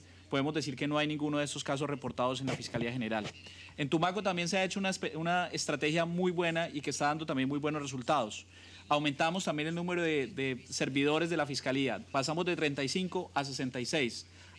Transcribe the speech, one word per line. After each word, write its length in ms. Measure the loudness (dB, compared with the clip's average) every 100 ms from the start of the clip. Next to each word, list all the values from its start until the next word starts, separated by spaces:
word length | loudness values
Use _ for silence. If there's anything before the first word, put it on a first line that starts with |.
| -12 -20 -4
podemos 240 | 0 2
decir 240 | 0 -2 -2
que 100 | 0
no 120 | 2
hay 80 | 0
ninguno 320 | 0 0 0
de 80 | -2
esos 180 | -4
casos 240 | -2 -2 -2
reportados 540 | -4 -4 0 0 0
en 60 | -2
la 60 |
Fiscalía 380 | -4 -4 -4 -2
General. 340 | -2 0 -2 -2 -8 -18 -18 -12 -6
En 100 | 0
Tumaco 340 | 2 2 2
también 260 | 0 0 0
se 100 | 2
ha 60 |
hecho 140 | 0 0
una 120 | -2
espe-, 260 | -2 -4 -2
una 320 | 0 2 0
estrategia 560 | -2 -2 2 2 2
muy 280 | 2 2 2
buena 360 | 2 2 2 -2
y 140 | -4
que 80 | -4
está 160 | 0 2
dando 180 | 2
también 240 | 0 0 2
muy 100 | 0
buenos 220 | 0 -2
resultados. 640 | -4 -4 0 2 2 -4 -14 -20 -20 -8 0
Aumentamos 540 | 2 2 2 2 2
también 240 | 0 0 0
el 60 |
número 280 | -2 0 0
de, 240 | 2 2 0
de 360 | -2 -2 -2 -4
servidores 640 | -2 0 4 4 4 2
de 80 | 2
la 80 | 0
Fiscalía. 580 | 0 0 2 2 -2 -2
Pasamos 320 | -2 0 0
de 120 | 0 2
treinta 280 | 0 0
y 40 | -2
cinco 420 | -2 -2 -4 -2
a 100 | -2
sesenta 380 | -2 -2 -4 -2
y 60 | 0
seis. 400 | 2 0 -2 -14 -20 -20